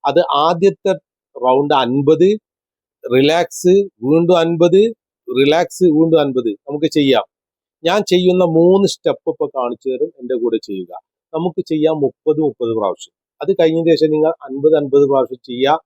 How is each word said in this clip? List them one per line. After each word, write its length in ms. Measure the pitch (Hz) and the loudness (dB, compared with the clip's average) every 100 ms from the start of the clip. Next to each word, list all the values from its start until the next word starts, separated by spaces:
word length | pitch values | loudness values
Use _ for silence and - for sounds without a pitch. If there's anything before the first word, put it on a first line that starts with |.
| 143 | 0
അത് 120 | 151 175 143 160 | 0 0 0 0
ആദ്യത്തെ 480 | 170 196 - 196 185 _ _ _ 139 | 2 0 0 -4 -6 _ _ _ -4
റൗണ്ട് 300 | 123 131 143 143 | 0 0 2 0
അൻപത്, 460 | 123 135 139 160 185 214 _ _ _ _ _ _ - | 0 0 2 2 2 0 _ _ _ _ _ _ -2
റിലാക്സ്, 600 | 127 143 165 175 - 180 190 202 _ 120 | 2 2 2 -2 -2 2 2 0 _ 0
വീണ്ടും 280 | 160 170 180 | 0 2 2
അൻപത്, 400 | 165 170 175 190 226 226 _ _ - 127 | 2 2 2 4 2 -2 _ _ -8 0
റിലാക്സ്, 480 | 139 160 175 - 180 151 | 2 2 -2 0 0 2
വീണ്ടും 220 | 165 160 | 2 2
അൻപത്. 280 | 143 127 113 101 - | 2 -2 -4 -8 -12
നമുക്ക് 220 | 147 147 156 | -6 -2 0
ചെയ്യാം. 280 | 139 120 - _ _ _ _ _ 165 | 2 0 -2 _ _ _ _ _ -2
ഞാൻ 120 | 202 196 | -2 0
ചെയ്യുന്ന 320 | 180 180 185 180 160 | 0 2 2 2 2
മൂന്ന് 300 | 170 196 196 | 4 4 0
സ്റ്റെപ്പ് 380 | - 160 143 - | -4 -6 -6 -6
ഇപ്പൊ 120 | 156 143 135 | -6 -6 -4
കാണിച്ചു 300 | 123 117 135 | -6 -6 -6
തരും, 200 | 127 151 _ | -4 -4 _
എൻ്റെ 160 | 123 127 | -8 -4
കൂടെ 180 | 117 113 - | -2 -4 -6
ചെയ്യുക. 240 | 98 87 87 _ _ _ 160 | -12 -12 -16 _ _ _ -6
നമുക്ക് 260 | 175 165 - | -6 -6 -6
ചെയ്യാം 240 | 156 156 156 135 | -2 0 0 -4
മുപ്പത്, 340 | - - 151 151 | -4 -4 -2 -2
മുപ്പത് 240 | - 117 113 | -4 -6 -4
പ്രാവശ്യം. 360 | 101 87 - _ _ _ | -4 -6 -14 _ _ _
അത് 100 | 151 196 | -6 0
കഴിഞ്ഞതിന് 320 | 165 160 165 | 0 2 0
ശേഷം 180 | 156 156 151 | 2 0 0
നിങ്ങൾ 160 | 156 165 139 | -2 -4 -10
അൻപത്, 280 | 135 151 156 | -2 0 0
അൻപത് 240 | 143 139 143 | 2 2 2
പ്രാവശ്യം 320 | 139 120 127 - | 2 -2 -8 -12
ചെയ്യുക. 300 | 123 131 160 | -4 -2 -2